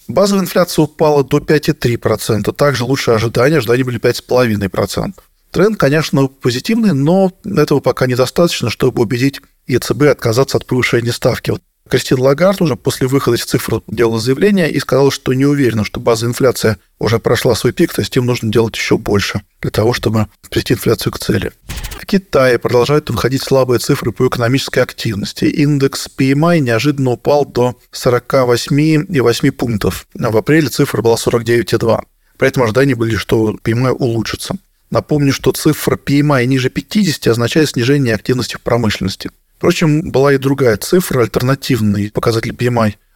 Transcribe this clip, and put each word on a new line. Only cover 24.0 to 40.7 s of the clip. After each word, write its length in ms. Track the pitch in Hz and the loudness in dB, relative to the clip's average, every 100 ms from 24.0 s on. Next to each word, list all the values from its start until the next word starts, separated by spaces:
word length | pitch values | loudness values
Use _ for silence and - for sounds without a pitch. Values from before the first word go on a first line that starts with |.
| 123 | -2
по 160 | - 127 | -2 -2
экономической 520 | 120 117 131 - - | 0 0 0 0 -2
активности. 680 | 123 - 120 98 - - - | -2 -2 -6 -4 -6 -2 -2
Индекс 640 | - 143 147 135 - - | 2 2 2 0 -2 -12
П 220 | - 135 | -2 0
М 120 | 139 | 2
I 160 | 165 175 | 2 2
неожиданно 520 | 123 113 139 139 131 | 2 0 0 0 -2
упал 340 | 117 - 147 135 | -2 0 0 0
до 320 | 120 123 - _ | 0 -2 -2 _
сорока 540 | - 131 120 - 139 123 | -4 0 0 0 0 2
восьми 500 | 120 - 143 156 156 | 0 0 2 2 2
и 260 | - 160 | 0 0
восьми 300 | 120 113 135 | 0 2 0
пунктов. 540 | - 139 104 - - - - | 0 -4 -2 -2 -4 -12 -6
А 120 | 127 | 0
в 40 | 110 | 0
апреле 320 | 101 156 143 | 2 2 2
цифра 340 | - - - | 0 -2 0
была 140 | 113 117 | 0 2
сорок 300 | - 120 110 | 0 -2 2
девять 260 | 120 104 | 0 2
и 60 | 117 | 0
два. 260 | 117 110 - _ _ _ | 0 -2 -4 _ _ _
При 120 | 131 | 0
этом 140 | 139 | 2
ожидания 320 | 117 110 139 120 | 0 2 2 2
были, 200 | 113 104 | 0 -2
что 420 | - 120 110 - | 0 0 0 -2
П 80 | - | -2
М 140 | 113 127 | 0 0
I 80 | |
улучшится. 640 | - 127 113 104 - - 98 - _ _ | 0 -2 -2 -4 -8 -8 -10 -10 _ _
Напомню, 420 | 113 - 151 139 | -4 -2 0 0
что 220 | 127 135 | 2 -2
цифра 420 | - 156 147 - 131 | 0 0 0 -2 -4
П 240 | - 143 | 0 2
М 140 | 147 | 2
I 120 | 135 120 | 2 2
ниже 240 | 135 127 | 0 0
пятидесяти 600 | - - 214 190 - - | -4 -4 0 0 0 0
означает 400 | 117 120 160 147 | 0 0 2 0
снижение 460 | - 120 147 123 107 | 0 0 2 2 -2
активности 420 | - 123 107 - | -2 -4 -4 -8
в 40 | |
промышленности. 720 | - 120 113 - 95 - - - _ _ | -2 0 0 -2 -4 -6 -12 -16 _ _
Впрочем, 520 | 175 175 160 147 - | -2 0 0 0 0
была 240 | 131 139 | 0 2
и 60 | 135 | 2
другая 360 | 131 135 127 | 0 0 2